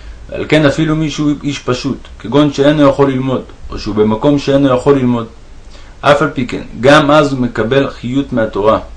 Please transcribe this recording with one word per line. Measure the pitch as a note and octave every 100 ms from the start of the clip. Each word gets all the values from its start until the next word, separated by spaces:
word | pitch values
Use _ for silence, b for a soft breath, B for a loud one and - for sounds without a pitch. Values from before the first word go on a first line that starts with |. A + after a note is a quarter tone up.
| B B -
ועל | - G2
כן | D3+ D3
אפילו | C#3 D#3 D#3
מי | D#3
שהוא | C3+ D3 C#3+
איש | C#3+ C#3
פשוט, | - B2+ C#3 - - -
כגון | - C#3 D3
שאינו | C3+ C#3 D#3 C#3+
יכול | C3+ C#3
ללמוד, | B2+ C3 A#2+ - - -
או | G#2+
שהוא | A2 G#2
במקום | G#2+ A2 D3 C#3+
שאינו | C#3 C#3 C#3 B2+
יכול | C#3+ C#3
ללמוד, | B2 A#2+ A2+ - - - b b b b
אף | C3+ C#3+
על | D3+
פי | - -
כן, | - - -
גם | B2 D3+ C#3+
אז | D3+ C#3+
הוא | C3+
מקבל | A#2+ A2+ A2 C3+ C#3
חיות | - A#2+ C3+ C3+
מהתורה. | B2+ A2 G2 G#2+ G2 -